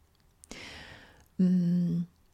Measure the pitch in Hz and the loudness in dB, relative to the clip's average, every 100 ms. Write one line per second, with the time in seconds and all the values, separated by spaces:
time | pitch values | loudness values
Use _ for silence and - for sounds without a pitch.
0 | _ _ _ _ - - - - - - | _ _ _ _ -20 -18 -16 -16 -18 -20
1 | - - - - 180 185 175 175 175 170 | -20 -20 -14 0 2 4 2 2 0 -2
2 | 175 _ _ | -4 _ _